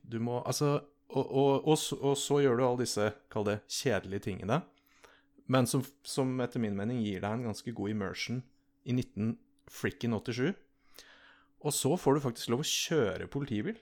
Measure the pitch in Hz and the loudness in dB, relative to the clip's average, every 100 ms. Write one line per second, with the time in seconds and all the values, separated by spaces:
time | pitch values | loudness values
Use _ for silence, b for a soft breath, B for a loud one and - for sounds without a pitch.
0 | - 113 117 120 - 131 147 143 - _ | -8 -4 -2 -4 -2 0 2 0 -2 _
1 | - 135 - 135 139 135 151 151 - - | -6 -2 0 4 4 4 4 2 2 -2
2 | 139 139 - 143 139 120 131 123 117 104 | 0 0 2 4 4 4 4 2 0 2
3 | 104 - - 113 104 107 - - 131 98 | 0 0 -6 -2 0 -2 -4 -2 0 0
4 | 95 98 107 92 92 147 - _ b b | -2 -6 -6 -6 0 -2 -2 _ b b
5 | b b b _ - 127 117 139 - - | b b b _ 0 2 4 2 -2 -10
6 | - - 127 127 120 131 107 98 107 123 | -8 -2 0 0 -2 -2 -2 -2 -2 -2
7 | 104 92 101 113 120 98 120 107 98 107 | -2 -2 -4 -4 -4 -6 -8 -6 -4 -2
8 | 95 90 - 123 - _ _ _ - 123 | -4 -4 -6 -6 -8 _ _ _ -2 -2
9 | - - 113 117 _ _ - - 104 - | -2 -2 -2 -4 _ _ -20 -6 -6 -2
10 | 117 104 123 117 147 202 - _ b b | -4 -2 -4 -2 -2 -2 -12 _ b b
11 | b b b b b b 147 - 139 180 | b b b b b b -4 0 2 2
12 | - 147 139 113 - 120 156 - - 160 | 4 4 2 -4 -2 0 0 -2 0 2
13 | 101 87 85 139 143 107 123 226 | 2 0 -6 -6 -2 -2 -2 -6